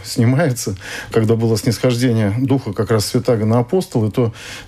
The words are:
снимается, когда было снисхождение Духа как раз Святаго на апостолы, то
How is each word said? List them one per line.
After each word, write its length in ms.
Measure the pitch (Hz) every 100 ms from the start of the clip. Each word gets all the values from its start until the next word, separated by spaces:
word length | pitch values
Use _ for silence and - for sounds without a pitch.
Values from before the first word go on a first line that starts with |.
снимается, 720 | - - 117 131 165 117 - 92 - - -
когда 260 | 113 107 113
было 200 | 113 110
снисхождение 800 | - 113 127 120 127 113 104 110
Духа 340 | 135 135 110
как 180 | 98 101
раз 160 | 113 -
Святаго 380 | 123 120 117
на 140 | 107 117
апостолы, 500 | 120 185 180 123 107
то 220 | 131 117 - - -